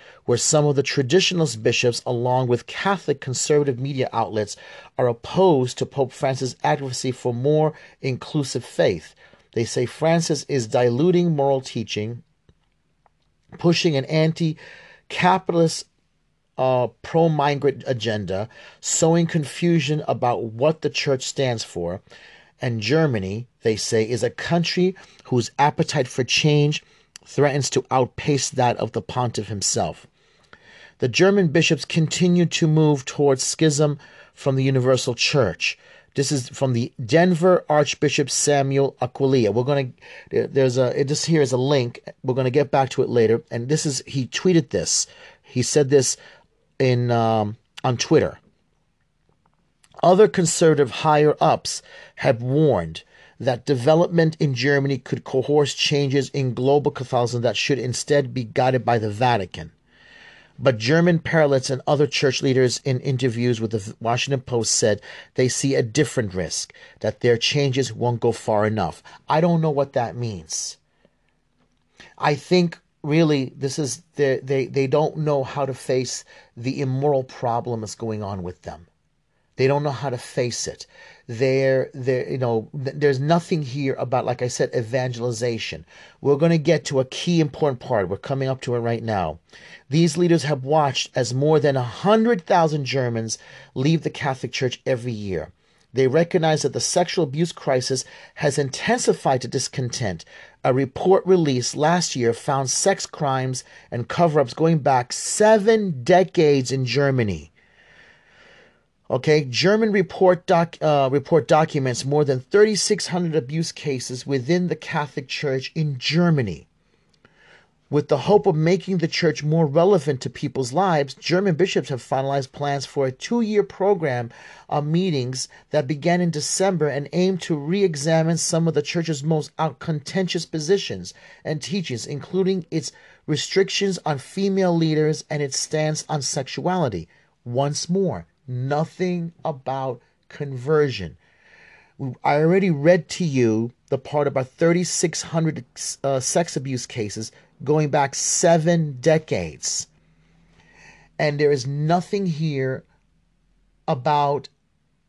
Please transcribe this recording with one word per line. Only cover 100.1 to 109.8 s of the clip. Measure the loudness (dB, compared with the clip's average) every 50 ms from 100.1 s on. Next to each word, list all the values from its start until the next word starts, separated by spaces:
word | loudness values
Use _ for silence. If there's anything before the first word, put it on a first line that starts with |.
| -4 -6 -10 _ -20 -20 -20 -20 _ _ -2
A | 0 2
report | 2 0 -2 -4 -2 4 4 4 4 4
released | 4 2 4 4 2 0 0 -2 -4 -2
last | 0 0 2 2 2 0 -2 -2
year | 0 0 0
found | 0 0 -2 -2 -2 -2 -2 -2
sex | -2 0 2 0 0 0 -4
crimes | -12 -8 -4 -2 -2 -2 -2 -2 -4 -6 -8 -10 -16 -20 -20 -16 -10
and | -8 -8 -6 -6
cover-ups | 0 2 2 4 4 2 0 0
going | 0 0 2 2 2 4
back | 2 2 2 2 0 -2
seven | -8 -8 -6 -6 0 4 6 6 6 6 6 4 4 4 2 -2 -4 -4
decades | 4 6 6 6 6 4 2 4 4 6 4 4 2 -2
in | -2 -2 -2
Germany. | -2 0 2 2 2 2 2 0 0 -2 -6 -8 -16 _ _ _ _ _ _ _ _ -20 -20 -20 -20 -20 _ _ _ _ _ -20 -20 -20 -20 -20 _ _ _ _ _ _ _ _ -4
Okay, | -4 -2 2 2 2 2 2
German | -2 -4 0 2 2 4 4